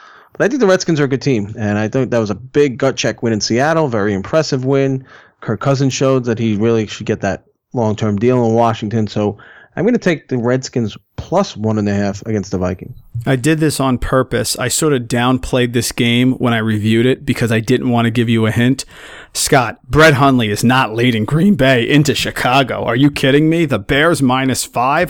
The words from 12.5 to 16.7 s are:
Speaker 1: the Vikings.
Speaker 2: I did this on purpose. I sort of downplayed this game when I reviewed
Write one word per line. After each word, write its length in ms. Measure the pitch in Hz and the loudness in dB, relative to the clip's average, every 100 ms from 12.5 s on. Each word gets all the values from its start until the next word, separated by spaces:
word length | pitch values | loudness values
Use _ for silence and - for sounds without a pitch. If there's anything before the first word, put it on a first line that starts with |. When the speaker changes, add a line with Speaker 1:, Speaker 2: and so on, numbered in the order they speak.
Speaker 1:
the 60 | 92 | -4
Vikings. 400 | 90 90 - - - 120 139 | -4 -6 -12 -18 -14 -8 -2
Speaker 2:
I 120 | 135 | -2
did 220 | 147 160 | 0 0
this 200 | 156 - | 0 0
on 200 | 135 123 | -2 -2
purpose. 580 | - 131 123 117 110 - | 0 -2 0 -2 -4 -4
I 100 | 127 | -4
sort 240 | - 160 | -2 0
of 120 | 135 | -2
downplayed 680 | 117 123 123 131 - 131 123 | -2 -2 0 -2 -2 -2 0
this 220 | 120 110 | -2 -4
game 400 | - 120 120 127 | -2 0 2 2
when 200 | 127 123 | 2 0
I 40 | 117 | 0
reviewed 480 | 110 | -2